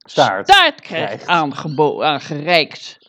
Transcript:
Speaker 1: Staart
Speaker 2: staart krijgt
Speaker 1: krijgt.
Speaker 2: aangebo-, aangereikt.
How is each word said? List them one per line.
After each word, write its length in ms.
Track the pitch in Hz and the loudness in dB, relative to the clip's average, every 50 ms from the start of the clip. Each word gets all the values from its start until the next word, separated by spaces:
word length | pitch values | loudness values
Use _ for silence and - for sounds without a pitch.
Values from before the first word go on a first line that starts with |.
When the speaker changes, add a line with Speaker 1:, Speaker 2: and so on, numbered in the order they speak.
| _ - | _ -8
Speaker 1:
Staart 420 | - 156 139 113 95 95 104 - | 0 0 2 2 0 0 2 4
Speaker 2:
staart 320 | 392 392 359 311 285 - | 4 6 6 2 0 -4
krijgt 240 | - - 202 160 156 98 | -12 -10 -8 -6 -6 -6
Speaker 1:
krijgt. 200 | 107 - - - | -8 -8 -4 -2
Speaker 2:
aangebo-, 760 | 175 170 156 143 131 139 - 160 147 131 151 143 - - 117 | 0 0 0 -2 -6 -8 -10 -6 -2 0 0 0 0 0 -2
aangereikt. 920 | 156 147 131 - - 156 143 147 165 180 165 143 139 - - - - - _ _ | -2 -2 -2 -4 -8 -10 -8 -2 2 2 2 2 0 -6 -16 -18 -20 -20 _ _